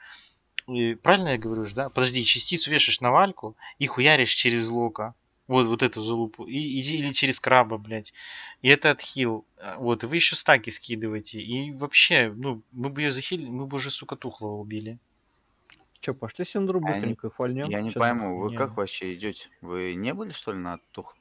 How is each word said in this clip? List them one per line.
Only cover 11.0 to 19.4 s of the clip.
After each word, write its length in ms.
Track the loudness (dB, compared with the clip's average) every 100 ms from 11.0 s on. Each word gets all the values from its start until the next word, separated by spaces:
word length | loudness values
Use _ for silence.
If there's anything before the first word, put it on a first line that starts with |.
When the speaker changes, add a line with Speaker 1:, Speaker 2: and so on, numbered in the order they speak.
| -4 -6 -8 -12
Speaker 1:
И 320 | -8 -6 -6
вообще, 600 | -8 0 4 4 4 2 0
ну, 260 | -6 -6 -10
мы 180 | -6 -6
бы 120 | -2
ее 80 | -2
захили-, 360 | -2 -4 -6 -6
мы 180 | -8 -6
бы 100 | -6
уже, 140 | -6
сука, 260 | -8 -10 -10
Тухлого 380 | -10 -8 -8 -8
убили. 420 | -8 -10 -10 -14 _ _ _ _ _ _ _ _ _ -12
Speaker 2:
Че, 140 | -8
пошли 300 | -8 -10 -8
Синдру 360 | -6 -2 0 0
Speaker 3:
А 120 | 0
я 60 | -2
не, 140 | -2
Speaker 2:
быстренько 160 | -4 -8
фольнем? 460 | -4 -4 -2 -4 -4
Speaker 3:
я 60 |
не 100 | -4
Speaker 2:
Че 80 | 0
Speaker 3:
пойму, 380 | 0 0 -2 -4
вы 120 | -4
Speaker 1:
Не. 20 |
Speaker 3:
как 240 | -2 -4 -2
вообще 380 | -6 -6 -8
идете? 340 | -6 -8 -8